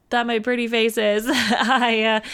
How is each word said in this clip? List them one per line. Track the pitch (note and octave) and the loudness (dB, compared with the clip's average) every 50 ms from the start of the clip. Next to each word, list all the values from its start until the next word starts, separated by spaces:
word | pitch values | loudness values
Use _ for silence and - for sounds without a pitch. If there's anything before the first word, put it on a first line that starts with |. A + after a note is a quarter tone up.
| _ _ | _ _
that | - A#3+ A#3 | -2 -2 0
my | A#3 A#3 A3 | 0 -2 -2
pretty | A3 B3 B3 A#3+ A#3+ A3+ | -2 -2 -2 -2 -2 -2
face | A#3 A3+ A3 A3+ A3 | 0 0 0 0 0
is. | A#3 G#3+ G#3 G#3 G#3+ G#3+ | 0 0 2 0 0 0
<laughs> | B3+ | 0
I, | D4 B3 A#3 G#3 A#3+ - - A3 C4 A#3+ B3 A#3 A3+ A3 A3 | 0 0 0 0 0 0 2 2 2 2 2 2 0 0 2
uh, | A3 A3 G#3+ G#3+ - | 2 0 0 -2 -6